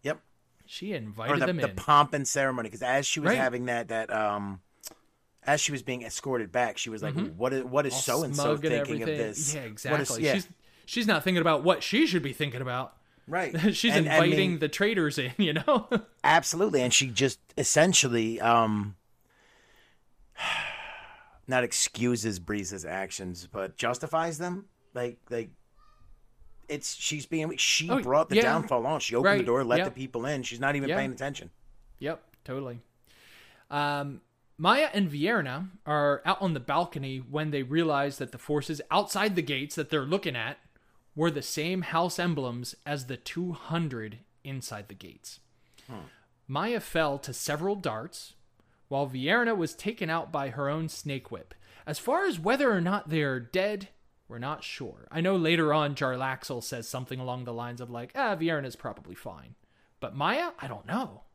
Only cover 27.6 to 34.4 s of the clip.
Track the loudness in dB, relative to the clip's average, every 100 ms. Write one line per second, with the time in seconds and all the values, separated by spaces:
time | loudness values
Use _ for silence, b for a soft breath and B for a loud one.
27.6 | 2 2 2 0 4 4 6 4 4 2
28.6 | 2 0 2 -2 0 2 4 4 4 2
29.6 | 4 2 2 -4 -8 -4 -2 -2 -4 -2
30.6 | 0 0 0 0 -2 -4 -6 -8 -14 _
31.6 | -20 -20 -20 -10 -8 -8 _ _ -10 -8
32.6 | -8 -10 -16 _ _ B B B B B
33.6 | B -2 0 -2 -4 -10 _ _